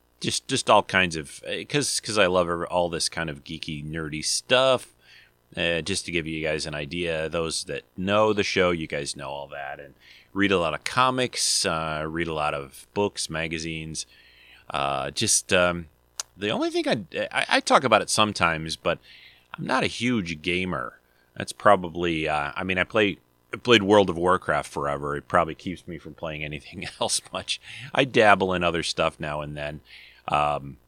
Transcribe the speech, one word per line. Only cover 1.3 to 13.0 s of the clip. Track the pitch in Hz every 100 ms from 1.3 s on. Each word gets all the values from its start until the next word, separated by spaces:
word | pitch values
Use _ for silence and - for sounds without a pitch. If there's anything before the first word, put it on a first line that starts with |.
| -
eh, | - 95
'cause, | 110 147 123 -
'cause | - 107
I | 92
love | 92 85
ev-, | 85 85
all | 90 87
this | 82 -
kind | - 82
of | 71
geeky, | - 80 - 76
nerdy | 76 80 78 76
stuff. | 73 - - 123 131 127 - _ _ - - _ _ -
Uh, | 85 85
just | 78 92
to | -
give | 85 78
you | 80
guys | 78 78 78
an | 76
idea, | 73 85 85 80 78
those | 85 82 76
that | - 71 - -
know | 92 104 107
the | 104
show, | 95 98 90
you | 87 78
guys | 73 71 -
know | 69
all | 69 71
that, | 71 69 73
and | 71 - - - _
read | 98 98
a | 92
lot | 82
of | 76
comics, | - 127 131 127 127 - - -
uh, | 98 80 80 78 78
read | 80 82
a |
lot | 78 76
of | 73 67 - -
books, | 101